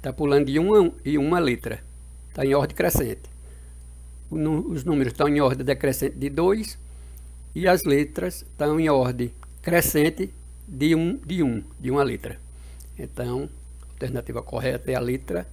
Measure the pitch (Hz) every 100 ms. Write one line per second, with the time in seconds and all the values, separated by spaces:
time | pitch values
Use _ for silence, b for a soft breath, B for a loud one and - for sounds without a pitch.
0 | 135 127 147 143 135 143 185 214 170 -
1 | 135 147 143 175 151 120 117 110 - -
2 | - - - - 139 139 147 - 175 -
3 | 120 - - - b b b b b -
4 | - - - 160 156 156 254 156 135 147
5 | 127 120 147 147 135 131 135 135 143 131
6 | 143 131 139 139 175 214 214 - B B
7 | B B B B - 156 185 180 170 139
8 | 143 - 180 - - - 147 156 160 139
9 | 127 123 120 - - - - 170 - 151
10 | 151 160 190 - - - - 139 151 165
11 | 165 269 147 180 143 110 - - 127 139
12 | 139 104 107 101 - B B B B -
13 | 120 - 123 127 151 - - - - -
14 | 127 123 117 117 - 120 127 131 - 127
15 | 120 131 - 175 180